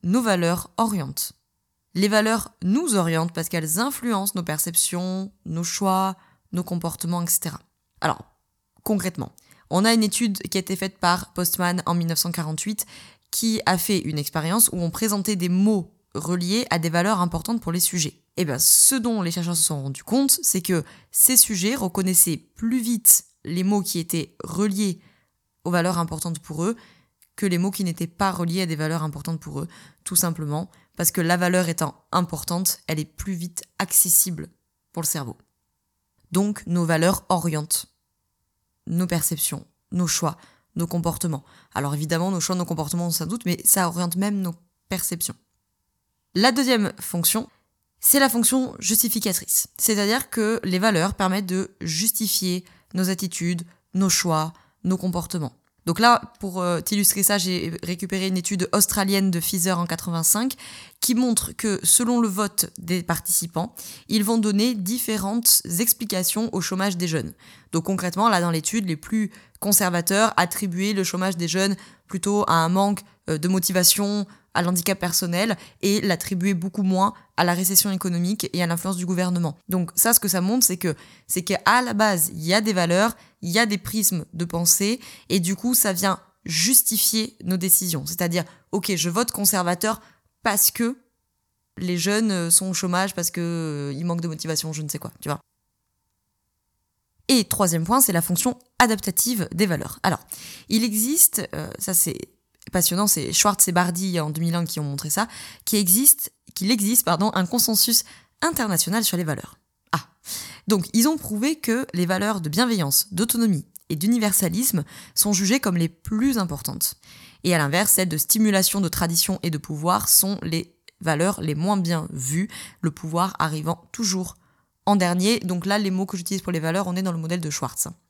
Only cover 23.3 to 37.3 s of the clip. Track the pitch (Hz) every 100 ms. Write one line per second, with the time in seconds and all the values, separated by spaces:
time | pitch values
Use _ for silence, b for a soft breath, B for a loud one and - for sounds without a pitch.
23.3 | _ - 175 185 208 175 170 165 170 147
24.3 | _ - 160 208 196 208 170 b b b
25.3 | _ _ _ - 175 170 170 170 156 170
26.3 | 160 - 151 180 233 B B B _ _
27.3 | - 202 175 190 190 185 165 170 _ 196
28.3 | 180 170 175 180 156 156 165 156 147 143
29.3 | 160 156 143 135 B B B - 175 175
30.3 | 165 151 151 185 b b - 170 - 165
31.3 | 175 180 180 175 170 156 - _ 180 175
32.3 | 160 - 175 185 - - 156 151 _ -
33.3 | 180 175 - - _ 196 - 185 - -
34.3 | 160 160 _ _ _ _ - 160 156 127
35.3 | - _ _ _ _ _ _ _ _ _
36.3 | 170 208 202 - 175 165 160 165 190 -